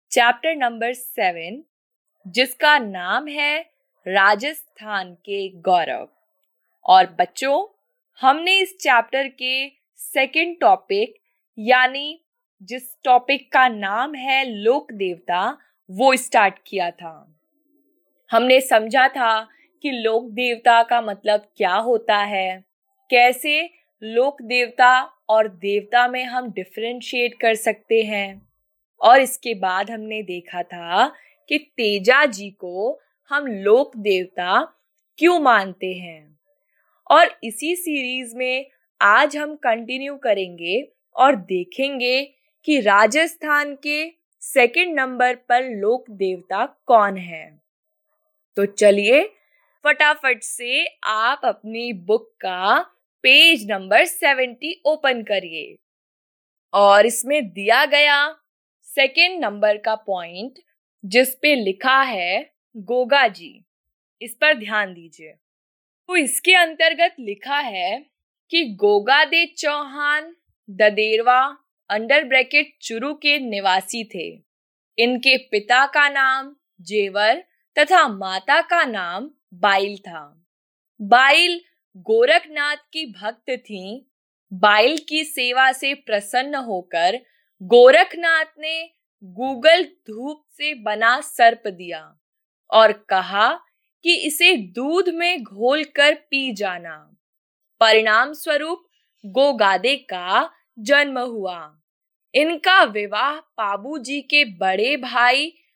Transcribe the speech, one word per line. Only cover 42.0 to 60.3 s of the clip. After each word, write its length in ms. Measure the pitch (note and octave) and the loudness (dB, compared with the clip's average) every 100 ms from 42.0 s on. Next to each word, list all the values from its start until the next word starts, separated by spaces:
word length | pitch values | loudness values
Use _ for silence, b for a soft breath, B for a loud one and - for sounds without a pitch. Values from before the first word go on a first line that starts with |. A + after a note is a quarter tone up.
| B3 B3+ C#4 _ _ _ | -2 -4 -4 _ _ _
कि 160 | - D4 | -2 0
राजस्थान 960 | G#3 G3+ A3 C4+ E4 - D4+ D4 D4 | 4 4 4 2 -2 -4 -2 -2 -2
के 380 | C#4 D4 D4 D#4+ _ _ _ | -8 -8 -6 -8 _ _ _
second 580 | - B3+ A#3+ A#3+ F4+ D4+ | -4 2 2 2 -2 -2
number 340 | C4 B3+ B3 | -4 -2 -2
पर 360 | B3 _ B3 C4 | -2 _ -2 -2
लोक 400 | G#3+ G3 B3+ - | -4 -2 -2 -4
देवता 560 | G3+ F#3+ F3+ F3 F#3+ C#4 - - | -6 -6 -6 -8 -6 -6 -10 2
कौन 300 | A#3 G3+ F#3+ | 4 4 -2
है। 440 | F3 D#3+ - D3+ _ _ _ _ _ _ _ _ _ - | -12 -16 -18 _ _ _ _ _ _ _ _ _ _ -4
तो 100 | G3+ | -4
चलिए 680 | G3+ G#3 G3+ G3+ C4+ G4+ - _ _ _ _ | 4 4 4 4 2 2 -6 _ _ _ _
फटाफट 580 | D4 D4 D4 D4+ C4+ B3 | 0 2 2 2 0 -4
से 420 | - - A#3+ C4+ E4+ - | -6 -10 -4 -4 -4 -6
आप 360 | - A3 A3+ C#4 | -6 -2 -2 -2
अपनी 480 | B3+ G3 G#3+ A3+ A#3+ | -4 -4 -10 -10 -8
बुक 400 | G3 F3 A3 - _ | -10 -4 -4 -4 _
का 380 | F#3+ F3+ F#3+ C4+ F4+ _ _ _ | -10 -4 0 0 0 _ _ _
पेज 480 | B3+ C#4 E4 D#4+ G#3 | 4 6 6 4 -2
नंबर 340 | G3+ F#3+ G#3+ | -8 0 2
सेवेंटी 800 | E4+ - D#4 C4 B3+ A#3 D4+ - C#4+ | 2 0 -2 0 -4 -8 -14 -6 -4
ओपन 360 | D4+ C#4 A#3+ | -2 -2 -4
करिए 540 | G#3 G3 F3 E3 D3 - _ _ _ _ _ _ _ _ _ | -4 -6 -6 -14 -16 -20 _ _ _ _ _ _ _ _ _
और 340 | G3 G3+ G3+ G#3+ | 4 6 8 6
इसमें 420 | A#3 A#3+ D4 A3 | 2 -2 -2 -4
दिया 360 | F3 G3 A#3+ | -6 2 4
गया 520 | C4+ D4 D4 C#4+ D4 D#4+ _ _ _ _ | 4 2 4 2 0 -4 _ _ _ _
सेकंड 640 | _ - C4+ E4 F4 F#4 | _ -2 -2 2 -2 0
नंबर 320 | A#3+ G3+ G#3 G#3 | -6 -2 -2 0
का 180 | G#3+ | -4
पॉइंट 640 | A3 G#3+ F#3 E3+ | -6 -6 -8 -8